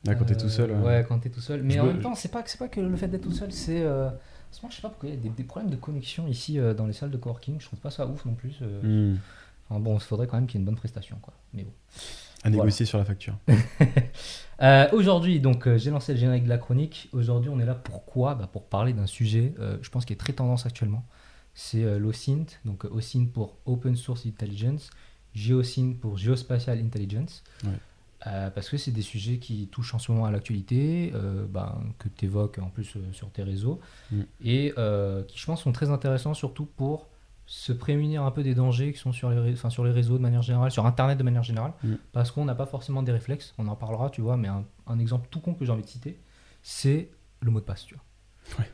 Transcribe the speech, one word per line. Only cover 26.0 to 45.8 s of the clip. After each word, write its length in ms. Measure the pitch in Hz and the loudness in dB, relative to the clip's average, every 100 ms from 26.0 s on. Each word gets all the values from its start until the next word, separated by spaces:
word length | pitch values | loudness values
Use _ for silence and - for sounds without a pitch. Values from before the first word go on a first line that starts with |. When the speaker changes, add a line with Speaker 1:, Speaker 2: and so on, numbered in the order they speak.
Speaker 2:
pour 160 | 110 101 | -4 -2
Geospatial 640 | 107 127 - 123 123 113 | 0 0 0 -2 0 -2
Intelligence. 680 | 113 107 101 107 160 - - - | -2 -4 -4 -4 -6 -10 -20 -8
Speaker 1:
Ouais. 60 | 104 98 - _ - - 107 | -6 -6 -10 _ -20 -14 -8
Speaker 2:
Euh, 220 | 98 95 | -6 -4
parce 220 | 98 98 | -6 -6
que 80 | 143 | -6
c'est 140 | 135 | -2
des 100 | 113 | -4
sujets 340 | 101 110 107 123 | -4 -6 -4 -4
qui 320 | 123 107 101 | -4 -8 -6
touchent 240 | - 120 | -8 -6
en 60 | 113 | -6
ce 120 | - | 0
moment 140 | 113 | 0
à 60 | 110 | 2
l'actualité, 840 | 104 - 104 95 123 147 170 170 | -2 -2 -4 0 0 2 0 -2
euh, 300 | 110 98 95 101 | -4 -4 -4 -4
ben, 320 | 95 98 - 110 - | -6 -6 -6 -8 -8
que 100 | 104 | -10
t'évoques 500 | - 95 101 104 - | -4 -2 0 -2 -4
en 120 | 92 | -8
plus, 260 | 110 98 101 | -8 -8 -8
euh, 40 | 92 | -10
sur 180 | 95 98 | -10 -12
tes 120 | - | -8
réseaux, 360 | 98 98 113 175 - - - | -4 -2 -2 -4 -10 -20 -6
Speaker 1:
Mm. 100 | 104 101 - | -4 -4 -6
Speaker 2:
et, 300 | 117 127 143 127 | 0 2 2 0
euh, 440 | 107 104 101 98 | 0 2 0 -2
qui, 140 | 98 - | -6 -10
je 60 | |
pense, 200 | - 160 | -6 -2
sont 80 | 135 | 0
très 180 | 120 143 | 0 0
intéressants 420 | 143 135 131 147 | 2 0 0 -2
surtout 320 | 151 135 120 | -4 -6 -6
pour 440 | 147 - 135 151 - - _ - - | -10 -4 -4 -4 -8 -20 _ -20 -18
se 240 | - - | -12 -4
prémunir 520 | 120 - 147 151 151 | -4 0 0 2 0
un 80 | 135 | 0
peu 100 | 131 | 0
des 140 | 135 127 | 2 4
dangers 360 | 127 123 143 | 4 4 0
qui 60 | 143 | -2
sont 140 | 127 | -4
sur 180 | 123 123 | -2 0
les 80 | 120 | 2
ré-, 140 | 120 | 2
enfin, 180 | 123 120 | 0 -2
sur 140 | 117 | 0
les 80 | 120 | 2
réseaux 240 | 123 117 127 | 4 4 4
de 40 | |
manière 200 | 123 120 | 4 4
générale, 300 | 117 123 127 | 4 4 4
sur 120 | 117 | 4
Internet 320 | 113 123 135 139 | 4 4 2 4
de 60 | |
manière 220 | 127 120 | 2 2
générale, 280 | 120 113 135 - | 0 -2 -4 -4
Speaker 1:
Mm. 100 | 110 110 - | -2 -2 -2
Speaker 2:
parce 200 | 120 120 | 0 0
qu'on 120 | - | 0
n'a 120 | 143 120 | -2 -2
pas 100 | 113 | -4
forcément 380 | 135 120 135 | -6 -4 -2
des 80 | 127 | 2
réflexes, 420 | 117 117 143 - - | 0 0 -6 -6 -6
on 120 | 107 | -4
en 80 | 107 | -4
parlera, 340 | 110 113 135 | -6 -2 -4
tu 100 | - | -2
vois, 160 | 113 123 | 0 0
mais 120 | 101 | 0
un, 160 | 98 104 - - | -2 -6 -14 -4
un 100 | 117 | -2
exemple 300 | 113 123 120 | 0 -2 -4
tout 80 | 165 | -6
con 160 | 175 | -4
que 100 | 170 | -2
j'ai 60 | 127 | -2
envie 140 | 110 | -2